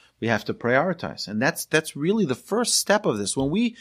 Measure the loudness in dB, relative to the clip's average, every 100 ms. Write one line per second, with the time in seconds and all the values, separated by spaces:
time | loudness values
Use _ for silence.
0 | _ -6 0 0 -2 -4 2 2 2 -2
1 | -6 -8 -6 0 0 0 0 0 0 -4
2 | 0 2 0 -2 -2 -2 0 0 2 2
3 | 2 0 -2 -2 0 2 0 -2